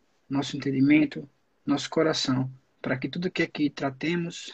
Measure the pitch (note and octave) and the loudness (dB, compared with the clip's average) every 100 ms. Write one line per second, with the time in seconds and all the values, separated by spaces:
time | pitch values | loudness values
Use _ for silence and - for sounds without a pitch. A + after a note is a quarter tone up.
0 | _ _ - C#3 C3+ C#3 C#3 C3+ C#3 D3+ | _ _ -4 -4 -2 -4 -2 2 6 6
1 | C#3+ D#3+ D3 _ _ _ - C#3 - - | 4 -2 -14 _ _ _ -2 -2 0 0
2 | D#3 D3+ - C3 C3 - _ _ - C3 | 2 2 0 0 -2 -6 _ _ -4 -4
3 | C#3 F3+ F3+ - E3 - D3 - C#3 C3 | -4 -4 -2 -2 -2 0 -2 0 -4 -2
4 | D#3 F3 E3+ - - | -2 -2 -4 -8 -14